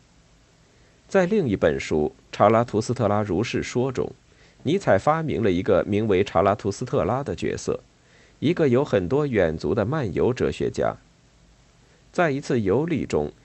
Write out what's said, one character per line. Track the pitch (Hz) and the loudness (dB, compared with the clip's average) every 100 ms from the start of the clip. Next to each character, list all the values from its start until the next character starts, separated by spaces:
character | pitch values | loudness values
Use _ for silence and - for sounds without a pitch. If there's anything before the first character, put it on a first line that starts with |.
| _ _ _ _ _ _ _ _ _ _ - | _ _ _ _ _ _ _ _ _ _ -2
在 | 196 175 | 0 2
另 | 214 143 | 2 0
一 | |
本 | 95 90 67 | 2 2 0
书 | - 80 76 - _ | -2 0 -2 -4 _
《查 | - 107 | 2 4
拉 | 110 | 4
图 | 120 104 | 2 -2
斯 | - | -2
特 | 117 107 | -2 0
拉 | 104 | 0
如 | 107 85 | -2 -2
是 | 117 104 | -2 -4
说》 | - 123 135 | -4 -4 -4
中， | 123 - - _ _ - _ | -4 -6 -8 _ _ -20 _
尼 | - 185 | -2 -2
采 | - 98 | 2 2
发 | - 160 | 2 0
明 | 156 80 | -2 -2
了 | 107 | 0
一 | 87 | 0
个 | 95 90 | 2 0
名 | - 101 110 | 2 0 2
为 | 90 | 2
查 | 101 95 | 2 2
拉 | 98 | 2
图 | 101 101 | 0 -2
斯 | 98 127 | -6 -4
特 | 139 | -2
拉 | 87 123 | 0 -2
的 | 143 85 | -4 -6
角 | - | -6
色， | 50 - - - _ _ _ _ - | -6 -6 -6 -8 _ _ _ _ -4
一 | 135 | -2
个 | 170 151 | 2 2
有 | 120 | 2
很 | 147 104 87 | 2 0 0
多 | 139 147 | -2 0
远 | 110 85 80 | 2 2 0
足 | 76 | -2
的 | 110 | 0
漫 | 104 156 117 | 0 -2 -4
游 | 69 90 | 0 0
哲 | 127 71 | 2 -2
学 | 76 62 | -2 -4
家。 | - 57 53 _ _ _ _ _ _ _ _ _ _ _ | -2 -2 -4 _ _ _ _ _ _ _ _ _ _ _
在 | - 170 | 0 0
一 | 135 | 0
次 | - 135 | -2 0
游 | 98 107 165 | 2 2 0
历 | 147 | -2
中， | 76 82 73 - | -2 -2 -2 -6